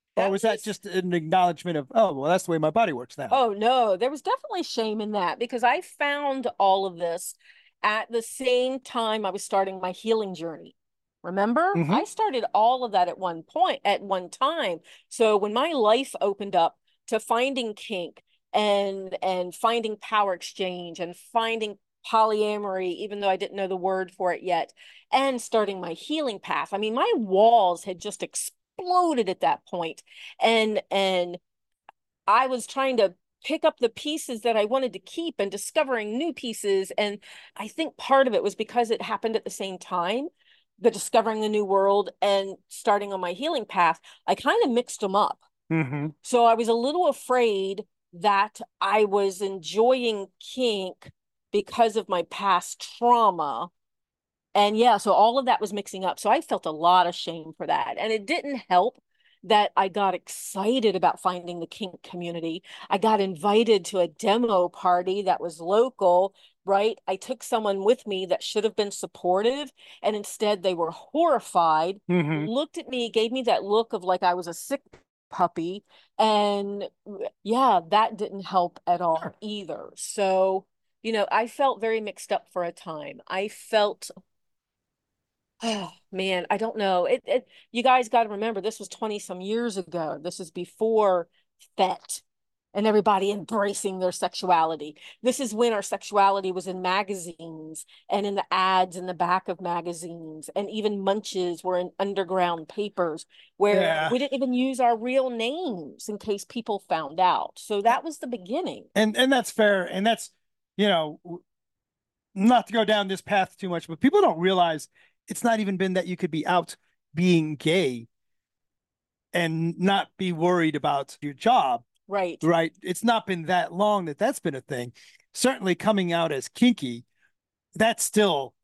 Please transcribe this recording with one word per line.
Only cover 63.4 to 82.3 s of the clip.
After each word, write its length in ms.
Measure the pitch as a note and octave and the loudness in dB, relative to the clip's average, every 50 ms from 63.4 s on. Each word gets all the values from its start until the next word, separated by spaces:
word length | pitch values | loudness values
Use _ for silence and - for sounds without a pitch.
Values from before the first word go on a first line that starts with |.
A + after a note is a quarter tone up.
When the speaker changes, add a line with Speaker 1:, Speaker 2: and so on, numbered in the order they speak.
| F3 G#3 G#3 A3 A#3 A3+ G#3+ F#3+ E3+ | 0 2 4 4 6 6 4 2 2
Speaker 2:
to 140 | - G3+ F#3 | 0 0 0
a 80 | F3 | 0
demo 600 | E3+ D3+ - - G3 G#3 A#3+ A#3+ A3 G3+ F3+ F3 | 0 -2 -2 0 2 2 2 2 2 4 2 2
party 540 | F3 - - - F3+ F3 F3+ F#3 F#3 F#3+ G#3 | 2 -2 0 2 2 2 2 2 0 -2 0
that 180 | G3 F#3 E3 - | 0 0 0 0
was 220 | D#3 F3 D3+ E3 | -2 -8 -10 -8
local, 720 | E3 E3+ G3+ A3+ B3+ C4 - - G3 F3+ F3 F3+ G3 F#3+ - _ - _ _ _ _ | -2 2 4 4 4 2 0 2 4 6 6 6 4 2 -2 _ -20 _ _ _ _
right? 320 | F#3+ G3 G3 G#3 A3+ - - _ | 0 2 2 2 0 -2 -4 _
I 100 | - F#3+ | -6 -6
took 260 | F#3+ - - C4+ - - | -6 -6 -10 -10 -10 -4
someone 400 | - B3 A3 G#3+ G3+ G3 G3 G3 | -4 -2 0 0 0 -2 2 2
with 220 | A3+ B3+ - - | 2 2 2 -2
me 180 | G#3+ G3 F#3 F#3+ | -6 -6 -6 -2
that 180 | E3+ F3 - - | -2 -2 -2 -2
should 200 | - - G#3+ G3+ | -4 -2 -2 -2
have 120 | A3 - | 0 0
been 160 | - G#3 G3+ | -2 -4 -4
supportive, 800 | - - G3 F3+ - - - F3+ F#3 G3 G#3+ A#3+ C4+ C#4+ D4 C4 - _ - - - - | -6 -10 -12 -12 -12 -4 -2 0 2 2 2 0 0 -2 -6 -10 -14 _ -20 -20 -16 -4
and 140 | - G#3 G#3+ | -2 -2 -2
instead 480 | G#3 - - - - G#3+ G#3 G#3 F3+ E3+ | -2 -6 -10 -6 -2 0 0 0 0 0
they 100 | F#3+ F3+ | 0 0
were 180 | E3 E3 E3 | 0 -2 -4
horrified, 1080 | E3+ - - - - D#4 F4 D#4+ C#4+ G3+ - - - F3 E3 D#3+ D#3 D#3 E3 F#3 G3 - _ - | -4 -10 -14 -4 0 2 2 4 2 0 -2 0 2 2 4 4 4 4 2 0 -4 -6 _ 0
Speaker 1:
Mm-hmm. 400 | F3+ F3+ D3 D3 D#3 D3 D3+ G#3+ | 0 0 2 0 -2 -2 -4 -2
Speaker 2:
looked 300 | A#3 C#4 D#4 - - E4+ | -2 -2 -4 -4 -8 -12
at 100 | - - | -10 -6
me, 220 | B3+ B3 A#3 A3 | -4 -4 -4 0
gave 200 | F3 A3 A3+ A#3 | 0 0 0 0
me 120 | B3 C4 A#3 | -2 -2 0
that 200 | A3+ F3+ - F#3 | 0 0 0 0
look 300 | G3 G#3 A3+ A3+ - A#3 | 0 0 0 0 0 -6
of 100 | F#3 F3+ | -4 0
like 200 | F#3 F#3 F3+ G3 | 0 0 2 2
I 100 | F3 F3 | 0 0
was 140 | F#3 E3 | 0 -4
a 60 | F3 E3 | -8 -10
sick 260 | - - - C#4 - _ _ - - _ _ _ _ _ _ | -12 -8 -6 -8 -8 _ _ -20 -20 _ _ _ _ _ _
puppy. 540 | - - F3+ E3+ - E3+ D#3+ F3 F#3+ G#3 - _ _ - _ _ _ | -2 0 0 0 0 -4 -6 -6 -8 -10 -14 _ _ -20 _ _ _
And 720 | - A3 G#3+ G#3+ G#3 G#3 G3+ G3+ G3+ G3+ G3+ G3+ G3+ F#3+ - - _ _ | 2 2 4 4 4 4 2 0 0 -2 -4 -6 -8 -8 -10 -12 _ _
w-, 220 | G#3+ G3+ - - - - _ - | -16 -12 -10 -10 -12 -12 _ -4
yeah, 380 | G3 A#3 B3+ C4+ B3 G3 F3 E3 D#3+ | -2 0 4 4 4 4 4 2 2
that 260 | G3+ G#3+ A3+ G#3+ A3 | 2 2 2 2 -2
didn't 240 | F3+ G#3 - G3 G3 F3+ | -6 -8 -8 -8 -12 -8
help 340 | - F#3+ F#3 F3 F3 - - _ | 0 0 0 0 0 -4 -6 _
at 140 | F3 F3 F3 | -2 0 0
all 200 | F3+ E3 D#3+ D#3+ | 2 0 0 0
Speaker 1:
Sure. 140 | - D#3 - _ | -2 -8 -12 _
Speaker 2:
either. 520 | G#3+ G#3+ G#3+ G#3 F#3+ D#3+ - - - - - | -10 -8 -8 -8 -8 -8 -10 -10 -12 -16 -14
So, 680 | - - - - G#3+ G3 F#3+ F#3+ F#3+ F#3+ F#3+ F#3+ F#3+ - _ _ _ _ _ _ _ - | -14 -14 -8 -2 0 2 2 4 4 4 2 2 -2 -6 _ _ _ _ _ _ _ -6
you 80 | A3+ A3 | -2 -2
know, 140 | G#3 G3+ - | -2 0 0
I 160 | - A3 A#3+ | 0 0 0
felt 320 | A#3 - - C#4 C4 A#3 G3 | -2 -2 0 0 0 0 0
very 220 | A3+ A3+ A3+ A3 | -2 -2 -2 -2
mixed 300 | G#3+ G3+ - - - - | -4 -8 -12 -14 -6 -4